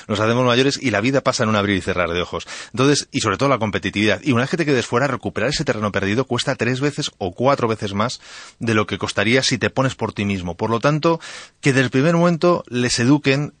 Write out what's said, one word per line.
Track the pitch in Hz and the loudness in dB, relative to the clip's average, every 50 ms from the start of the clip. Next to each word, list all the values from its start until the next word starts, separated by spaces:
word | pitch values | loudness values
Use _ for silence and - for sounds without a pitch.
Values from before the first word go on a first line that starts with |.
| - - | -6 -4
nos | 107 101 | -2 0
hacemos | 110 113 117 123 127 | 2 2 2 2 2
mayores | 123 117 123 131 139 131 - | 4 4 4 2 2 0 -2
y | - 123 | -2 0
la | 104 101 | 0 0
vida | 107 131 139 131 | 0 0 0 0
pasa | - 135 - - 120 | 0 0 0 0 0
en | 110 | 0
un | 107 | 2
abrir | 101 98 101 101 | 2 2 2 0
y | 90 | 0
cerrar | - 98 90 87 87 82 | 0 -2 -2 -2 -2 0
de | 85 90 | -2 -2
ojos. | 87 - 92 82 - - - - - - - | -4 -4 -6 -8 -8 -10 -14 -16 -14 -6 -2
Entonces, | 110 131 143 147 - - - | 0 2 2 2 0 -2 -4
y | - 131 | -6 -2
sobre | - 110 95 | 0 0 0
todo | 92 135 | 0 0
la | 143 131 110 | 0 0 0
competitividad, | 110 104 92 98 92 98 - 101 107 107 95 - | 0 -2 -2 -4 -4 -2 -2 0 2 2 2 2
y | - 151 123 | 0 0 0
una | 113 | 0
vez | 127 - | 0 0
que | - | -2
te | 160 160 | -2 0
quedes | 147 139 123 107 | 0 0 0 0
fuera, | - 120 120 139 | 0 0 0 0
recuperar | 143 127 110 - 101 - 104 104 131 | 0 -2 -4 -6 -6 -4 -2 -2 -2
ese | 147 - 151 | -2 -2 -2
terreno | - 113 107 107 101 95 | -2 -2 -2 -2 -2 -2
perdido | 95 98 98 104 127 131 | -2 0 0 0 0 0
cuesta | - 120 120 - 143 131 | -2 -4 -2 -2 -4 -2
tres | - 143 120 127 127 | -2 -2 -2 -2 -2
veces | 143 147 - - 143 - - | -2 -2 -2 -4 -6 -8 -6
o | - 101 90 90 | -6 -6 -6 -4
cuatro | - 120 135 139 - 123 110 | 0 2 2 2 2 0 -2
veces | 110 - 110 98 98 | -2 -2 -4 -4 -2
más | 101 110 131 - - - - - - - - - - | -2 -2 -2 -4 -8 -14 -18 -20 -20 -20 -20 -12 -4
de | 117 113 113 | -2 2 2
lo | 107 104 | 2 2
que | - 101 | 0 -2
costaría | 92 113 101 - 107 101 110 120 131 | -4 -4 -4 -2 0 2 2 2 2
si | - - 131 | 2 0 0
te | 98 113 101 | 0 0 0
pones | - 131 131 131 - | 0 0 0 0 -2
por | - 117 104 | -4 -6 -4
ti | - - 101 | -4 -2 -2
mismo. | 101 98 92 87 90 85 | -2 -2 -2 -4 -6 -4
Por | - 110 107 | -4 -2 -2
lo | 113 113 | 0 0
tanto, | 107 143 151 151 151 170 165 160 - - - - - - _ _ | 2 0 0 2 2 0 0 0 -4 -12 -16 -18 -18 -20 _ _
que | - 143 | 0 2
desde | 127 135 127 | 2 2 2
el | 120 | 2
primer | - 127 139 170 170 | 2 2 2 4 4
momento | 170 170 180 170 151 175 175 175 - - | 4 4 2 2 2 2 2 2 2 -2
les | - 120 123 123 127 - - | -4 -2 -2 0 0 0 2
eduquen | 117 127 147 147 - 139 135 143 147 135 - _ | 4 4 4 4 4 2 2 2 -2 -4 -8 _